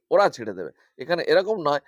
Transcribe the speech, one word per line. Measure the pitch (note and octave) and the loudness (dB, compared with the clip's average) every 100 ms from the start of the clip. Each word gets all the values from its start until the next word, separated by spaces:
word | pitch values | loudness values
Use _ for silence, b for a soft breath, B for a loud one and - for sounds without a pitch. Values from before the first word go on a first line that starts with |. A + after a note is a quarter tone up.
| - | 0
ওরা | F3+ F#3+ | 2 2
ছেড়ে | - G#2+ | 0 -8
দেবে। | F#2 D#2+ - _ - | -10 -12 -14 _ -14
এখানে | C#3 F3 | -4 -2
এরকম | - E3 G3 A3 D3 | 2 2 2 -2 -2
নয় | C#3+ | -2